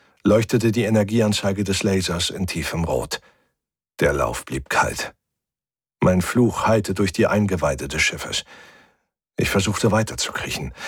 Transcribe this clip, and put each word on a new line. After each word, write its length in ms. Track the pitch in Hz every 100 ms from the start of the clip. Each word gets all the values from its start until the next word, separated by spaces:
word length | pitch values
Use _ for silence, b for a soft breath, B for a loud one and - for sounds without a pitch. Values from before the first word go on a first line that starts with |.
| b b
leuchtete 500 | - 107 110 117 113
die 120 | 110
Energieanzeige 800 | 107 110 101 113 107 101 101 98
des 180 | 98 95
Lasers 480 | 104 95 90 85 -
in 160 | 98 92
tiefem 380 | 82 78 82
Rot. 360 | 82 64 69 - b b b b _ _ _ -
Der 140 | 73
Lauf 320 | 71 57 62 -
blieb 240 | 65 -
kalt. 440 | - - - - - _ _ _ _ _ _ _ _
Mein 200 | 87 90
Fluch 440 | - 123 117 - 104
hallte 280 | 110 101
durch 180 | 95 95
die 140 | - 104
Eingeweide 600 | 104 104 90 76 67 71
des 140 | -
Schiffes. 440 | - - - - B B B B B B B _ _ -
Ich 140 | -
versuchte 420 | 101 101 101 110
weiterzukriechen. 800 | 107 110 - - - 65 - 65 B